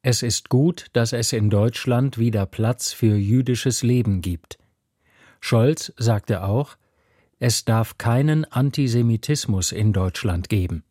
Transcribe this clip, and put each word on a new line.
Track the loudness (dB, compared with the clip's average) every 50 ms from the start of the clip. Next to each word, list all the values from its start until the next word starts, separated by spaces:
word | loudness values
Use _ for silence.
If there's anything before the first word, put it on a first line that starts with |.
"Es | 0 0 0 0 -2
ist | -4 -4 -4 _ 0
gut, | 2 2 2 2 0 -4 -14 -2 0
dass | 0 0 0 -2
es | -4 -4 -2
in | 0 0 2 2
Deutschland | 2 2 2 2 0 -4 -2 0 0 2 0 0 0
wieder | 0 0 0 0 0 -2
Platz | -4 -2 -2 -2 -2 -2 -4 -6 -10 -4
für | 0 2 2 2
jüdisches | 2 2 2 2 2 2 0 -2 -2 -2 -2 -2 0 0
Leben | 0 2 2 2 0 -2 -2
gibt." | -2 -6 -6 -8 _ _ -20 _ _ _ _ _ _ _ _ _ _ _ _ _ _ -20 _ _
Scholz | -4 0 2 4 4 4 2 0 -6 -14 -10
sagte | -2 0 0 0 0 -2 -4 -4 -4 -2
auch, | -2 -2 -2 -2 -4 -10 _ _ _ _ _ _ _ _ _ _ _ _ _
"Es | 0 0 0 0 0
darf | 0 0 0 0 -2 -6
keinen | -4 -2 0 2 2 2 2 2 0 -2
Antisemitismus | -2 -2 0 0 0 0 0 -2 0 2 2 2 2 0 0 -2 -4 -4 -4 -2 -2 -2 -2 -2 -4
in | -2 0 0 2 2
Deutschland | 2 0 -2 -4 -4 -4 -2 -2 -2 -2 -2
geben." | -2 -2 0 -2 -4 -8 -10 _